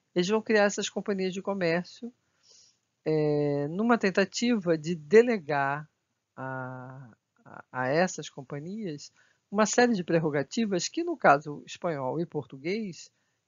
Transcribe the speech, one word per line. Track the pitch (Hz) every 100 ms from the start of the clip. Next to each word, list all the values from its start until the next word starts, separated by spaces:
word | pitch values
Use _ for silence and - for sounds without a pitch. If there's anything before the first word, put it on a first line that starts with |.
| _ 180
eles | 180
vão | 220
criar | 220 214
essas | 202 208 202
companhias | 208 196 196 185
de | 185
comércio, | 196 196 175 170 175 - 240 - _ _ _ - _ _ _ _
é, | 151 156 151 147 147 143 143
numa | 175 226 226
tentativa | 202 180 190 - 240 233 175 160
de | 151 175
delegar | 147 214 247 220 147 143 139 143 151 _ _ _ _ -
a, | 131 131 127 127 127 131 127 - _ _
a, | - - -
a | 127 127
essas | 156 185 - 151
companhias | - 131 143 160 214 196 147 - _ _ _ _
uma | 202 214
série | - 247
de | 208 175
prerrogativas | 165 160 143 139 - 220 180 -
que, | -
no | 349 311
caso | 175 143 151 147 -
espanhol | - 175 147 127 143
e | 170
português, | 151 - 135 151 214 208 160 - _ _ _